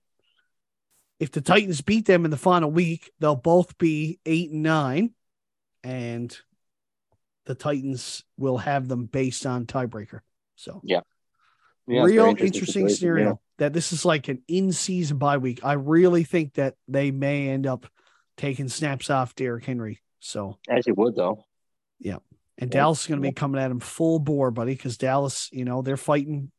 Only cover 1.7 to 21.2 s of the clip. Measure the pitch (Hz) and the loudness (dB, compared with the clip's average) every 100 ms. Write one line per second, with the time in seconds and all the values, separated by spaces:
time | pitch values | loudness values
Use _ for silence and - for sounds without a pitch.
1.7 | 147 139 220 214 180 165 147 190 175 156 | -2 0 0 4 4 2 0 2 4 2
2.7 | 160 170 165 - - 151 139 165 175 175 | 0 0 -2 -10 -2 0 2 4 4 4
3.7 | - 165 151 156 170 160 160 170 156 156 | 0 0 0 -4 -6 -2 -2 -2 -2 0
4.7 | 156 139 143 226 _ _ _ _ _ _ | 2 2 0 -2 _ _ _ _ _ _
5.7 | _ 127 127 120 117 120 - _ _ _ | _ -12 -8 -6 -8 -8 -12 _ _ _
6.7 | _ _ _ _ _ _ _ - 127 151 | _ _ _ _ _ _ _ -12 -6 -4
7.7 | 143 135 131 - - - - 135 127 147 | -4 -4 -8 -10 -14 -16 -4 -2 -2 0
8.7 | 139 131 123 117 135 131 - 139 123 117 | -2 -2 -6 -4 -2 -2 -2 -4 -4 -4
9.7 | 135 123 110 107 - - _ _ _ - | -4 -4 -8 -14 -18 -20 _ _ _ -18
10.7 | 196 - 87 - _ _ _ _ _ _ | -10 -2 -2 -4 _ _ _ _ _ _
11.7 | _ - 123 175 220 226 208 190 185 185 | _ -2 4 6 8 6 6 2 0 -2
12.7 | 202 196 185 180 165 104 - _ - 147 | 0 0 2 2 4 2 0 _ -2 0
13.7 | 160 - 160 180 156 135 127 - 180 190 | 0 -2 0 2 2 0 -8 -2 0 0
14.7 | 165 - 180 156 143 143 143 127 123 131 | 0 -2 -2 -2 0 0 0 -2 -4 -2
15.7 | 143 139 165 180 175 165 175 147 - 135 | -2 2 6 6 4 2 0 -2 -2 -4
16.7 | - - 135 139 135 139 143 139 135 135 | -4 -4 0 0 0 -2 -2 -2 -2 -2
17.7 | 127 - _ _ _ _ - 139 131 135 | -4 -8 _ _ _ _ -8 -6 -4 -6
18.7 | - 151 135 - 135 123 - 131 117 123 | -4 -4 -4 0 0 0 -4 -6 -6 -6
19.7 | 123 110 107 _ _ - 107 98 - - | -6 -6 -10 _ _ -12 -8 -8 -10 -2
20.7 | 120 120 98 113 - | 0 2 2 2 2